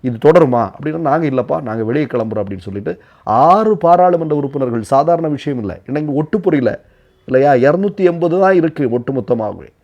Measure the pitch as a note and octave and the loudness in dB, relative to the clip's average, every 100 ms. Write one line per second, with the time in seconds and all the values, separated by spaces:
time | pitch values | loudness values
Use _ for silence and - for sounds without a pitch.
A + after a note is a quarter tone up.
0 | B2+ A#2 D3 E3+ D3+ B2 G#2 - D3 E3 | -6 2 4 6 4 2 -2 -6 -8 -4
1 | D#3 D3+ D#3+ C3 A#2 D3+ C3 A2 A2 C3 | -2 0 0 -2 -2 -4 -4 -6 -2 -2
2 | C#3+ B2+ A2+ G#2+ G2 G2 F#2+ G2 G#2+ - | -2 -4 -4 -4 -6 -8 -10 -10 -8 -10
3 | _ _ - A2+ D3+ G3 A3 G#3 E3+ F3 | _ _ -2 2 4 4 2 0 4 4
4 | F3+ F3 D#3+ D3 C#3+ C#3 C3 A#2 G#2+ C3+ | 4 2 -2 -2 -4 -4 -4 -4 0 0
5 | D#3 E3+ D#3+ C#3+ - C3 G2+ E2+ - C#3+ | 2 0 -2 -4 -4 -6 -6 -10 -8 -6
6 | D3+ C#3+ D3+ A3 F#3 D#3 A#2 - _ _ | -4 -4 -2 -2 0 0 0 -4 _ _
7 | _ _ - C3 C#3+ C3+ B2+ E3+ G3+ G3 | _ _ -2 2 4 4 4 2 -2 0
8 | F3+ E3+ E3+ F3 F#3+ F#3+ D#3+ D#3 C3+ A#2+ | 0 0 0 2 2 2 0 -2 -2 -2
9 | A#2+ C3+ G2+ A#2+ G#2+ F2+ D#2 _ | -2 -6 -2 -2 -2 -8 -18 _